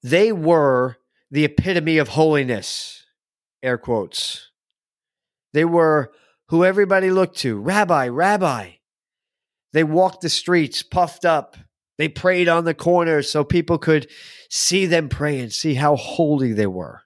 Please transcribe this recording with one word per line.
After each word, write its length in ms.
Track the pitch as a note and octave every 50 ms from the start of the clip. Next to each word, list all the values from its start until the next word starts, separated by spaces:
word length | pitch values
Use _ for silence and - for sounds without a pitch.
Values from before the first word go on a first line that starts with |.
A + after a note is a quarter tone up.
They 300 | - A#2+ C#3+ F3+ G#3 A3+
were 640 | A3 F3 D#3 D#3+ E3+ D#3 D3 C#3 C3 B2 B2+ C3 A#2+ _ _ _ _ _ _ _
the 160 | C#3 C#3+ D3+
epitome 520 | C#3+ D3 - - F#3 F#3 F3 D3+ D#3+ D#3+
of 120 | D#3 C#3+ -
holiness, 960 | - D3+ D#3+ D#3+ D3+ C#3+ C3+ B2+ A#2 G2+ - - - - - - - - _ _ _ _ _ _ _ _ _ _ _ _
air 160 | - C3 B2
quotes. 720 | A#2 - - A#2+ A2 F#2+ - - - - - - - - _ _ _ _ _ _ _ _ _ _ _ _ _ _ _ _ _ _ _ _ _ -
They 120 | D3+ D#3+
were 460 | E3+ E3+ E3 E3 D#3+ D3+ D3+ C3 A#2 _ _ _ _ _ _ _
who 180 | _ D#3+ E3 F3+
everybody 460 | F#3 F#3+ G3+ G3+ F#3 G3 F#3+ F#3+ F#3
looked 260 | F#3 F#3 F#3 F#3 _ -
to, 180 | - C3 A2
"Rabbi, 500 | G2+ G#2 D#3 F#3+ G#3 G#3 F3 E3+ D3 C3
Rabbi." 680 | B2 A#2+ C#3+ F3 G3 G#3 G3+ F#3 D#3 C3 A2+ G2 F2+ - _ _ _ _ _ _ _ _ _ _ _ _ _ _ _ _ _ _ _ -
They 100 | D3+ D#3+
walked 360 | D3+ D#3 F3 F#3 F#3 - -
the 80 | F#3 D#3+
streets 540 | - - - F3 F3+ F3 D3+ C3 - - -
puffed 400 | _ - F3+ F3+ E3 - - -
up. 320 | E3+ D#3+ D3 - _ _ - - _ _ _ _ _ _
They 120 | - D#3 D#3+
prayed 400 | D#3 - - F#3 F#3 F3+ F3+ E3+
on 160 | E3 E3+ E3
the 80 | E3 D#3
corners 560 | - - E3+ F3 F3 E3+ E3 D#3+ D3 C3+ -
so 160 | - D3+ C#3+
people 320 | - - F3 D#3+ - E3+
could 320 | D#3 - E3 D#3 D3+ C3 - - - - - - - - _
see 360 | - - - - F3 G3 F#3+
them 220 | F3 E3+ E3 D#3
pray 320 | C3 - - D3 D3+ D3 C3+
and 140 | B2 A2+ -
see 220 | - - D#3+ C#3+
how 200 | B2+ D3 D3 D3
holy 560 | C3 - - - - E3 D3 D3+ C#3 C3 B2
they 160 | A2 G#2 G#2+
were. 360 | G2 F#2 F#2 E2 B1 - - _